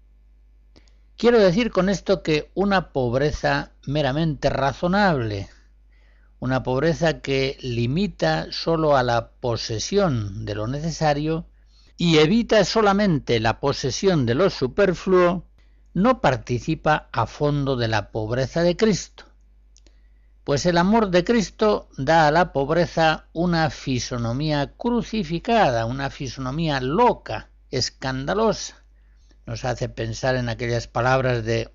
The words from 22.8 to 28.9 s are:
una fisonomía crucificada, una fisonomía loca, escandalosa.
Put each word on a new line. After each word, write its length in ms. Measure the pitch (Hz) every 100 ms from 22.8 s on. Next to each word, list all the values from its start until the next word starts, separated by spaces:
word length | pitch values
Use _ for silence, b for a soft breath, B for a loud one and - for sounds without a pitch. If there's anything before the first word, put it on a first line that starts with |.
| 165 - 160 160 -
una 380 | 160 175 165 156
fisonomía 1000 | - - 123 - 123 117 123 156 147 139
crucificada, 1120 | - 240 240 165 220 156 165 - 233 165 117 113
una 240 | 131 135
fisonomía 720 | - 135 - 131 151 165 135
loca, 720 | 127 170 247 - - 107 - _ _
escandalosa. 1120 | 131 120 - 131 131 139 190 226 175 - - _